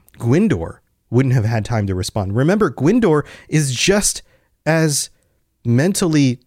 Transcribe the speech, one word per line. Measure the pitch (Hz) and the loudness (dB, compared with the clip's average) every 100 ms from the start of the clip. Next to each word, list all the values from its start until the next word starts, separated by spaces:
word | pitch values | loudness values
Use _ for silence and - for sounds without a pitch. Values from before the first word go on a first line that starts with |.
| _ - | _ -6
Gwyndor | 117 151 220 101 82 - _ _ _ | 0 2 2 -2 -4 -12 _ _ _
wouldn't | 117 135 | 0 2
have | 127 | 0
had | 110 113 98 | 0 -2 -2
time | 113 101 | -2 -2
to | |
respond. | 92 90 110 95 | -4 -4 -6 -4
Remember, | 107 147 208 185 | 0 0 2 0
Gwyndor | - 139 240 208 147 - - - | 0 0 2 2 0 -2 -12 -4
is | 156 143 | -2 -2
just | 120 - 202 - - - _ _ _ | -2 0 2 0 -4 -12 _ _ _
as | 151 160 160 143 - _ _ _ _ _ 120 | -2 0 0 -2 -6 _ _ _ _ _ -2
mentally | 120 175 202 180 156 135 120 | 0 0 0 0 2 2 0